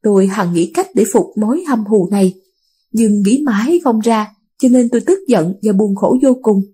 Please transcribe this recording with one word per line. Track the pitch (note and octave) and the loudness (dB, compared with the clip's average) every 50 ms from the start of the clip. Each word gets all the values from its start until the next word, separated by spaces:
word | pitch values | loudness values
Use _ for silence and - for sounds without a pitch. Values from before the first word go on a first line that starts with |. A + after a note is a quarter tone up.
Tôi | - G#3+ G3+ F#3+ F#3+ | 0 2 2 2 2
hằng | F#3+ G3 A3 F#3+ F3 | 0 -2 -2 -4 -2
nghĩ | F3 E3 E3+ E3 - | 0 -2 -2 -2 -2
cách | F4 F4 - - | -6 -6 -2 0
để | - A3+ - | -2 -2 0
phục | - A3+ F3 - - | -2 -6 -6 -4 -4
mối | G#3+ G#3+ G#3+ C4 F4 F#4+ D4+ | -4 -2 -2 -2 -4 -2 -4
hâm | C4 A3 G#3 | -4 -4 -2
hù | G3 A3 G#3 F3 - | 0 0 0 0 0
này, | G3+ G3+ F#3+ F#3 F#3 - _ _ _ _ _ _ _ _ _ _ | 0 0 0 0 -2 -6 _ _ _ _ _ _ _ _ _ _
nhưng | - A3 A#3 G#3+ G#3 G#3 | -2 0 2 2 2 0
nghĩ | G3 G3+ A#3+ C#4+ D4+ | 2 0 0 0 0
mãi | C#4 G#3+ G3+ A3 C#4 F4 F4 E4+ | -2 -2 -2 0 0 0 0 0
không | C4+ A3+ A3 | 0 -2 0
ra, | G#3+ A#3 A3+ G#3+ G#3 G#3 _ _ _ _ _ _ | 0 0 0 0 -2 -6 _ _ _ _ _ _
cho | - B3 | 0 2
nên | B3 B3+ A#3 A#3+ | 4 4 2 2
tôi | B3 A#3 | 0 -2
tức | - - F#4+ G4 F#4+ - | 0 0 -2 -2 0 0
giận | A#3+ F#3 D#3 F3 G3 - | 0 0 0 -2 -4 -4
và | - G#3+ | -2 0
buồn | G3+ F#3+ G#3+ G3+ G3 | 2 2 0 0 -2
khổ | G3 G3 - A#3+ B3+ | -2 0 0 2 2
vô | C#4+ C4+ B3 B3+ | 2 2 0 2
cùng. | - A3 G#3 G3 G3 - | 0 0 0 0 -2 -4